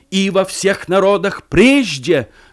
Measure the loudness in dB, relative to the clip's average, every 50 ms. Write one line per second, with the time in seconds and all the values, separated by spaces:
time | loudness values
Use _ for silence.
0 | _ _ -4 -2 -2 0 0 0 -2 -2 -6 -2 -2 -2 -2 -2 -4 -2 0 2
1 | 2 2 0 0 -2 -4 -6 -8 -12 _ 2 4 4 4 4 2 0 -2 -6 -8
2 | -2 0 0 0 0 -6 _ _ -20 _